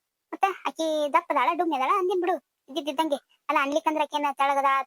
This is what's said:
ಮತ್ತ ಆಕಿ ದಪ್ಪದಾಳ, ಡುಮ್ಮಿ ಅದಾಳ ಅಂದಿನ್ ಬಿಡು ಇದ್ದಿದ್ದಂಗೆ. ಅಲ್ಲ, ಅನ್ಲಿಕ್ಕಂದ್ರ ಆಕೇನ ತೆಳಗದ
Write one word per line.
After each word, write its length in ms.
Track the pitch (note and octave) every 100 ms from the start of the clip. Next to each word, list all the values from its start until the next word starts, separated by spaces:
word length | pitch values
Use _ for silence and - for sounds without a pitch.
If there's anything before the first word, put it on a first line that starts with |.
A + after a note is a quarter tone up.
| _ _ -
ಮತ್ತ 140 | - G4 F#4 D#4
ಆಕಿ 480 | - D#4+ D#4 D4
ದಪ್ಪದಾಳ, 360 | D#4+ - D4 C4
ಡುಮ್ಮಿ 220 | E4+ E4+ C4
ಅದಾಳ 160 | C4 G4
ಅಂದಿನ್ 240 | F4+ F#4+
ಬಿಡು 140 | F4 D#4+ _ _ -
ಇದ್ದಿದ್ದಂಗೆ. 500 | C#4 C#4+ C#4 D#4+ C#4 _ _ -
ಅಲ್ಲ, 80 | D4+
ಅನ್ಲಿಕ್ಕಂದ್ರ 400 | C#4 D4+ D#4+ D#4
ಆಕೇನ 300 | D4 D4 C#4+
ತೆಳಗದ 380 | C4+ C#4 C#4 C4+ C4+